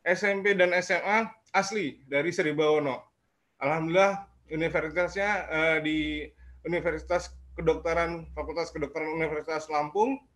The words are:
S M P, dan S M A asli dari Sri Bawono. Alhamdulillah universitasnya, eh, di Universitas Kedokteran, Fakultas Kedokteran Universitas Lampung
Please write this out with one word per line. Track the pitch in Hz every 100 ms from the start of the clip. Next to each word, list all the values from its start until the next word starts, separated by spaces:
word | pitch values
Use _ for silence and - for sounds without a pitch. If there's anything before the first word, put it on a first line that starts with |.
S | 170 180
M | 202 196
P, | 202 190
dan | 180
S | 180 180
M | 175
A | 190 214 226 - _
asli | 196 190 214 156 - -
dari | 139 160
Sri | 175 156 147
Bawono. | 151 151 139 120 - _ _ _ _ _
Alhamdulillah | 139 160 160 180 196 190 - _ _
universitasnya, | 156 165 160 156 156 175 185 202 202
eh, | - 156 160 156
di | 156 156 151 151 147 _ - -
Universitas | 160 170 165 156 - 175 - - -
Kedokteran, | - 160 156 170 165 170 170 156
Fakultas | 151 143 156 160
Kedokteran | 160 139 160 156
Universitas | 160 160 151 151 156 156
Lampung | 151 147 196 233 269 _